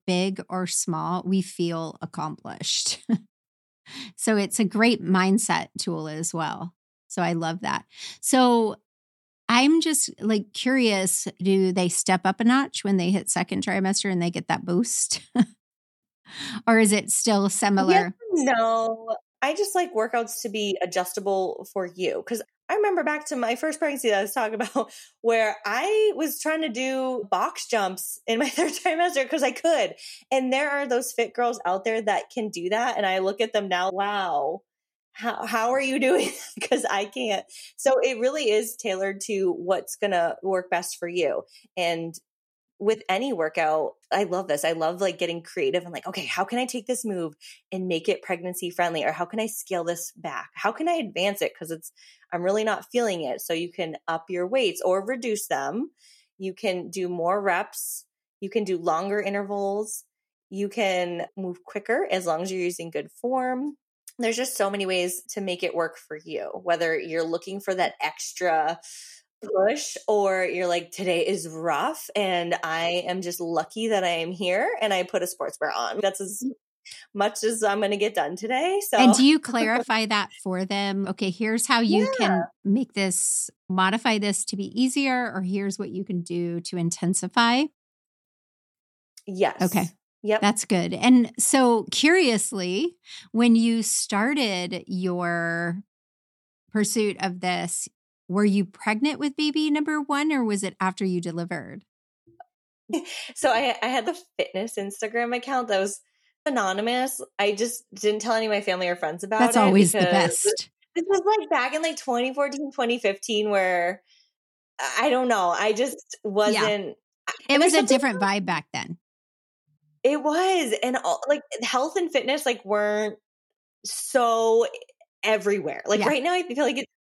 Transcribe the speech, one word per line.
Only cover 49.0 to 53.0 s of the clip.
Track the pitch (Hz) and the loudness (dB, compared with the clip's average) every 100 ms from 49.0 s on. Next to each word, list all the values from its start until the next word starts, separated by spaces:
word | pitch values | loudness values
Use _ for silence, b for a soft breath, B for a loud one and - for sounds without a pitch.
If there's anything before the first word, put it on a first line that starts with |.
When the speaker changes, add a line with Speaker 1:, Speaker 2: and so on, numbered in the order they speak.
Speaker 2:
Or | 143 | -2
how | 156 175 | -2 -4
can | 220 | -4
I | 220 | -6
scale | - - 185 | -6 -6 -4
this | 170 170 - - | -4 -4 -8 -12
back? | 170 131 - | -10 -10 -10
How | - - | -4 -4
can | 240 320 | -2 0
I | |
advance | 330 220 - 196 202 | -2 -2 -2 -2 0
it? | 151 - | -4 -4
'Cause | 160 | -10
it's, | 160 - b b b b | -10 -12 b b b b
I'm | 175 | -4
really | 180 208 | 0 0
not | 220 196 - | 0 -2 -2
feeling | 240 | -2